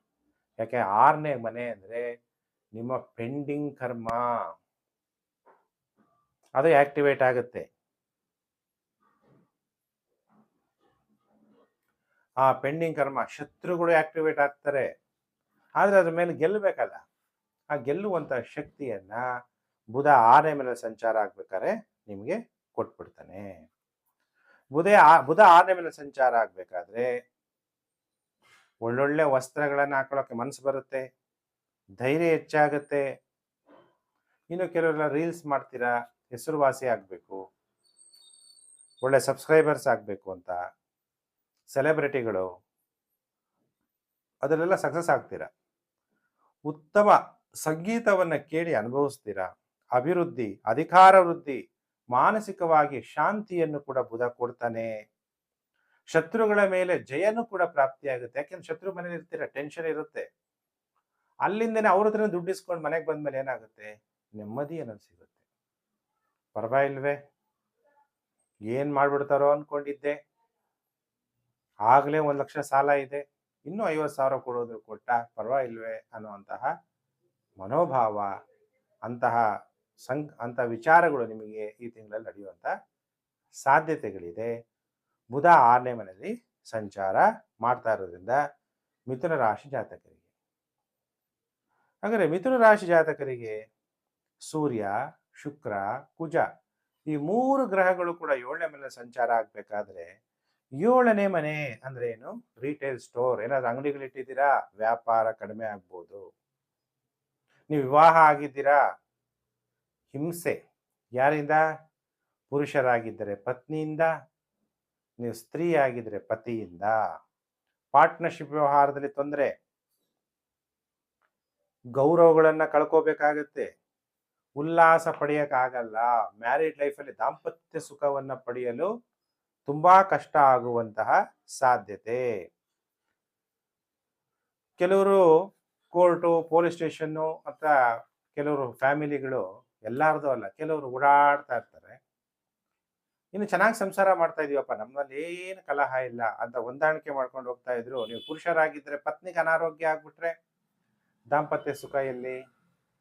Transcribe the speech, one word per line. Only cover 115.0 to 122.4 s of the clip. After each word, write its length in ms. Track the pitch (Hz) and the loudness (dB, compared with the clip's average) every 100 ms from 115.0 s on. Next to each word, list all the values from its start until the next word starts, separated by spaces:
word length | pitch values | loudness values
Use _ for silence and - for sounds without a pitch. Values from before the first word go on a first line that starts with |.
| _ - | _ -10
ನೀವು 140 | 120 | -10
ಸ್ತ್ರೀ 340 | 113 - 147 170 160 | -10 -12 -6 0 2
ಆಗಿದ್ರೆ 440 | 135 120 113 101 | 0 -2 -10 -12
ಪತಿಯಿಂದ. 640 | - 110 - 113 98 87 101 110 98 78 - _ _ _ _ _ _ | -6 -8 -6 -8 -10 -6 -2 -2 -2 -6 -18 _ _ _ _ _ _
ಪಾರ್ಟ್ನರ್‌ಶಿಪ್ 600 | 139 165 170 165 156 147 147 | 4 4 2 -6 -8 -8 -2
ವ್ಯವಹಾರದಲ್ಲಿ 520 | 147 143 143 143 143 | 2 4 2 0 -8
ತೊಂದ್ರೆ, 380 | 143 143 143 127 - _ _ _ _ _ _ _ _ _ _ _ _ _ _ _ _ _ _ _ _ _ _ 123 | -6 -6 -2 -2 -4 _ _ _ _ _ _ _ _ _ _ _ _ _ _ _ _ _ _ _ _ _ _ -8
ಗೌರವಗಳನ್ನ 760 | 123 139 170 170 160 | 0 2 8 8 8